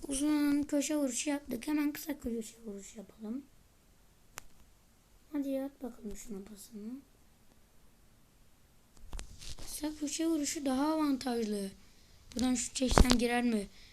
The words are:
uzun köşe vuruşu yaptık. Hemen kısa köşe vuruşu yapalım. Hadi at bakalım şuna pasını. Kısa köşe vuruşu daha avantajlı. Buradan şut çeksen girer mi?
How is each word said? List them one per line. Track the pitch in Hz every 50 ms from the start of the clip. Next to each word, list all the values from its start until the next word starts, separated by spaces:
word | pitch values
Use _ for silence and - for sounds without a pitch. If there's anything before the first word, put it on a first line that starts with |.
| - -
uzun | 277 269 285 302 302 294 294 294 285 294 285
köşe | 277 - 294 277 - 302
vuruşu | 302 285 262 240 - - 311
yaptık. | 285 285 285 - - 226 -
Hemen | - 302 302 294 294 294
kısa | - - - 285 294
köşe | - 254 226 233 220 - - - -
vuruşu | 226 202 202 196 - - 226
yapalım. | 208 - - - 220 208 226 269 - - - - - - - - _ - - - - - - - - - - - - - - - - - - _ _ _ _ _ _ _ _ - _ - 311 294
Hadi | 277 277 269 269
at | 269 277 277 - 285
bakalım | 233 233 - 240 208 -
şuna | 202 - - 208 190 202
pasını. | 202 214 196 - - - 208 202 220 247 277 277 _ - - - - - - - - - - - _ _ - - - - - - - - - - - _ - - - - - - - _ - - - - - - - - - - - - - - - - - -
Kısa | - - - - 302 302 302
köşe | 302 285 294 - 320
vuruşu | 330 330 311 294 277 - 330 285
daha | 277 262 254 285 302 320
avantajlı. | 320 302 294 277 254 - 269 240 233 233 208 208 202 196 196 196 - - - - - - - - - - - -
Buradan | - 247 254 254
şut | 247 247 - -
çeksen | - 269 247 - - - 247 247 233
girer | 226 240 240 240 240
mi? | 240 226 214 196 - - - - -